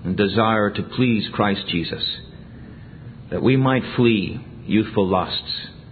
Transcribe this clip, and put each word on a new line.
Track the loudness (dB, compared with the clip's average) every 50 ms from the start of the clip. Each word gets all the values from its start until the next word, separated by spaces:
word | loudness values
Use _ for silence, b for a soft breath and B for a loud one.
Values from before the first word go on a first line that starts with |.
| -2
and | -2 0 2
desire | 2 2 4 2 4 4 4 4 2 2
to | 0 -2 -6 -6 0
please | 0 2 4 4 2 0 -4 -2
Christ | 0 2 2 2 0 -2 -4
Jesus, | -4 -4 -2 -4 -6 -6 -6 -6 -6 -8 -14 -16 B B B B B B B B B B B B B B B B B B B -6
that | -4 2 4
we | 4 6 6
might | 4 4 4 2 0 -2 0
flee | 4 6 6 6 4 0 -2 -6 -8 -10 -12 -16 -14 -6
youthful | 0 2 2 2 2 2 2 2 4
lusts | 4 2 0 0 -4 -8 -6 -8 -10 -10 -10 -14 -18 -18 -20 -20